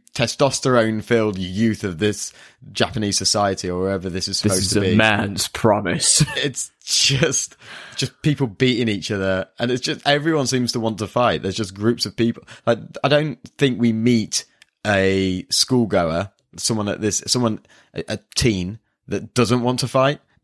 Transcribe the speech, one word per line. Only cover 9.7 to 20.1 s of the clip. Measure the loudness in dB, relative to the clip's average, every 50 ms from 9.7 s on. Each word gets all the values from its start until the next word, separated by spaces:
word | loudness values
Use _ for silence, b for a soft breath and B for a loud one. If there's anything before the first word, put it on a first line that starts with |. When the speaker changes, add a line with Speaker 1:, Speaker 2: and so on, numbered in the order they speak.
| -2 -2
Speaker 1:
just, | -2 -4 -6 -2 0
everyone | 0 0 2 2 0 0 0 0
seems | 0 0 0 -2 -2
to | -2 -2
want | -2 -2 -2
to | -2 -6
fight. | -4 0 2 2 2 2 0 -2
There's | -4 -4
just | -4 -6 -6 -6
groups | -2 0 0 0 0 -4
of | -6 -2
people. | 0 0 0 0 -4 -12 B B B B
Like, | -2 -2 0 -2 -14 -10 -4 0
I | 2
don't | 2 2 0 -2 -6 -10 -16 -20 _ 0
think | 0 0 2 2
we | 2 2 2
meet | 4 2 4 4 2 2 -2 -4 -6 -6 b b b b b b _ _
a | 0 2 4 4 2 2 2 0 0 -2 -4 -4 -4
schoolgoer, | -2 -2 0 2 2 2 2 2 2 0 2 2 -2 -2 -4 -6 _ _ _ _ _
someone | -8 -4 -4 -2 -2 -2 -4
at | -4 -2
this, | -2 -2 -2 -2 -4
someone, | -2 -2 0 0 0 0 -2 -10 b b b b b b
a, | -10 -6
a | -6 -8 -8 -8 _ -4
teen | 0 2 2 2 2 -2 -6 -8 -12 _ _ _ _ _
that | -6 -6 -6 -6 -4 _
doesn't | 0 2 2 2 2
want | 2 0 -2 -2
to | -4
fight. | 0 2 2 2 2